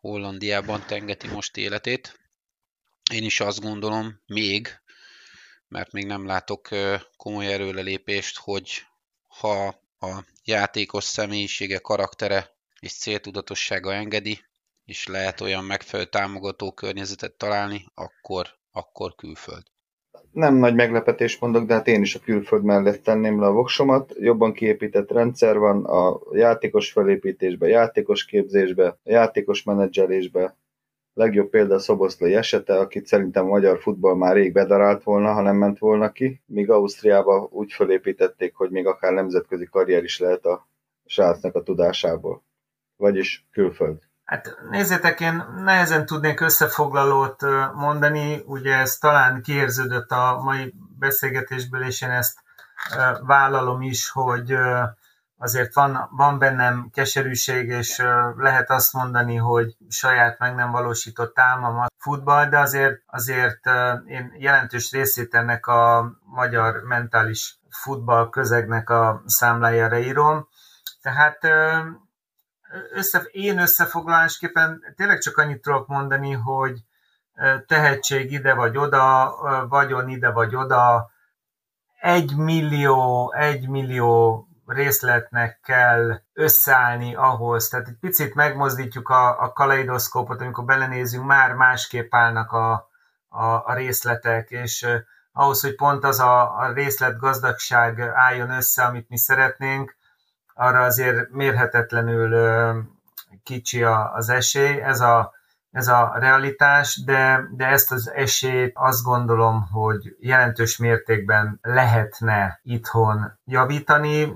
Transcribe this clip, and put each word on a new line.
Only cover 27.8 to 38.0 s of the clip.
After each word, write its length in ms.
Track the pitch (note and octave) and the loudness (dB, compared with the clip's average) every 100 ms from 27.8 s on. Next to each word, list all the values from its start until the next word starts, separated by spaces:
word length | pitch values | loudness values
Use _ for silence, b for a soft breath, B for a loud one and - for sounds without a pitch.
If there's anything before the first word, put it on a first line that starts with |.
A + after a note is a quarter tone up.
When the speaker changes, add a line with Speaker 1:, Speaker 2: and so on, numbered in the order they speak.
| A2+ - G2+ G2+ | 4 0 0 -2
Speaker 2:
képzésbe, 720 | - G#2 G2 G2 F#2+ F#2 F#2 - | 0 -2 2 2 0 2 0 0
játékos 580 | - A2+ A2+ - G2+ G2 | 0 2 4 0 -2 -4
menedzselésbe. 960 | - G2+ G2 F#2 F#2 F#2+ F2+ F2+ F#2 _ _ _ _ _ _ | -2 0 0 2 0 0 -2 -2 -4 _ _ _ _ _ _
Legjobb 380 | - A2+ G#2 G2+ | 0 2 4 2
példa 240 | A2 G2+ | 4 4
a 40 | F#2+ | 2
Szoboszlai 560 | - G2+ F#2+ - F2 | 2 0 0 0 2
esete, 440 | G2+ A2 G#2+ - F#2+ | 2 2 -2 0 0
akit 280 | G2 - G2 | 0 -4 0
szerintem 380 | G#2 F#2+ G2 | 0 2 -2
a 40 | F#2 | 2
magyar 320 | G2+ G2 F2+ | 4 4 2
futball 360 | - G2 F#2 F2+ | -2 0 2 2
már 180 | F2+ | 4
rég 180 | F#2+ G2 | 4 4
bedarált 500 | F2+ F#2 G2 G2+ G2+ | 2 4 4 4 2
volna, 300 | - G#2 G#2 | 0 0 2
ha 80 | G#2+ | 2
nem 160 | G2 G2+ | 2 4
ment 220 | G2+ G2+ | 2 2
volna 340 | G#2+ G#2+ G#2+ | 2 2 0
ki, 300 | - C3 C3+ _ | -2 -6 -6 _
míg 240 | G#2 G2+ | -6 2
Ausztriába 800 | A2 G2+ - G#2+ G2+ G2 G2 G2+ | 4 2 0 4 4 4 2 0
úgy 220 | G2 G#2 | -10 -10
felépítették, 840 | - F#2+ F#2+ | -2 2 2